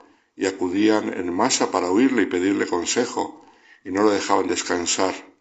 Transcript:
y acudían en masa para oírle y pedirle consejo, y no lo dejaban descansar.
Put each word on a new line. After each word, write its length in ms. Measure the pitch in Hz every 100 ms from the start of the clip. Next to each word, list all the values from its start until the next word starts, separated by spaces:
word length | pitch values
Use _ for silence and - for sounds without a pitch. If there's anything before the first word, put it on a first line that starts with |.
| - _ _ -
y 100 | 95
acudían 640 | 95 92 92 107 110 87
en 200 | 82 87
masa 380 | 87 120 - 127
para 200 | - 90
oírle 320 | 95 135 127
y 40 | 92
pedirle 400 | 90 92 101 98
consejo, 800 | 90 82 - 120 - 92 - - _ _ _
y 60 | -
no 120 | 92
lo 80 | 107
dejaban 360 | 101 - 98 92
descansar. 680 | 90 - 87 85 - 95 90 - _